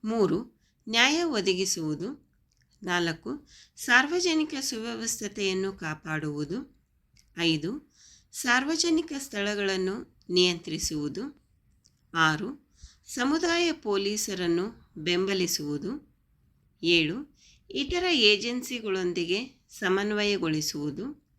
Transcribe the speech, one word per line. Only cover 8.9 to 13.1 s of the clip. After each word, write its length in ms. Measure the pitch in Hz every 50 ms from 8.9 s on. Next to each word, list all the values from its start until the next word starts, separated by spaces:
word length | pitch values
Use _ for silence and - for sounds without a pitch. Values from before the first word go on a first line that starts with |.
| 330 311 330 320 302 277
ಸ್ಥಳಗಳನ್ನು 1000 | 269 - - 208 202 208 208 202 202 196 196 190 185 185 196 240 - - _ _ _ -
ನಿಯಂತ್ರಿಸುವುದು. 1120 | 175 180 180 180 175 170 - - 156 156 - - 160 151 147 147 - - - 294 - - _ _ _ _ _ _ _ _ _ _ _ _ _ _ -
ಆರು, 600 | 165 165 156 156 151 185 208 294 - _ _ _ _ - - - _ _
ಸಮುದಾಯ 640 | -